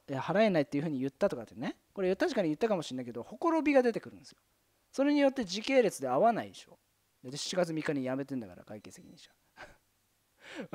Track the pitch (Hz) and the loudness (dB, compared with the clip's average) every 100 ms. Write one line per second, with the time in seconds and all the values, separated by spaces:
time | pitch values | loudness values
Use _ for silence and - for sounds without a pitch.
0 | - 135 123 185 220 170 139 143 165 139 | -8 -6 0 4 4 4 2 0 -2 -2
1 | 135 - 202 131 110 92 147 - _ - | -4 0 0 0 -8 -8 -8 -8 _ -4
2 | 185 190 339 240 165 151 233 190 147 131 | 0 2 0 0 0 0 0 0 -2 -8
3 | 120 117 113 214 339 320 294 277 247 196 | -8 -10 -12 -2 2 2 4 4 4 0
4 | - 101 - - _ _ _ _ _ - | -6 -16 -20 -20 _ _ _ _ _ 0
5 | 285 294 277 269 196 190 220 269 208 - | 2 4 4 2 -4 -4 2 4 4 0
6 | 131 131 220 202 104 - - - _ _ | 0 4 4 2 -4 -12 -20 -20 _ _
7 | _ _ 127 143 - 185 170 160 147 147 | _ _ -14 -10 -4 -2 -2 -2 -2 -2
8 | 127 135 135 131 104 87 - 104 95 92 | -2 -4 -4 -8 -8 -14 -16 -16 -16 -20
9 | - - - _ _ - - - _ _ | -20 -20 -20 _ _ -20 -20 -20 _ _
10 | _ _ _ _ - 330 190 | _ _ _ _ -16 -14 -8